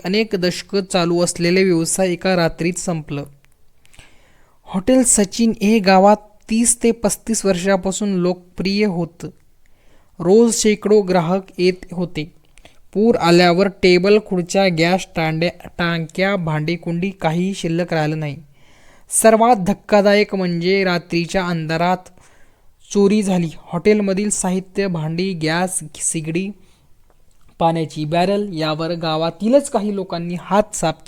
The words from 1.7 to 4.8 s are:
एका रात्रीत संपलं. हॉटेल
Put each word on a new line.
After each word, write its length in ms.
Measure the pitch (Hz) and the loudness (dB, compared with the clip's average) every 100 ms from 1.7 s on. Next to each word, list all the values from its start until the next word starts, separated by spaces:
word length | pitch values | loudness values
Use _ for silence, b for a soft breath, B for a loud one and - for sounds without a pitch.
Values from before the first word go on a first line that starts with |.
| 165 165 - 185 | 2 0 -2 -2
एका 240 | 175 190 185 | 0 0 0
रात्रीत 380 | 165 - 165 | 0 -2 -4
संपलं. 500 | 180 - 160 151 143 143 - _ _ _ _ _ b b b b b b b | -4 -4 -6 -6 -10 -10 -16 _ _ _ _ _ b b b b b b b
हॉटेल 400 | - 185 | -10 -6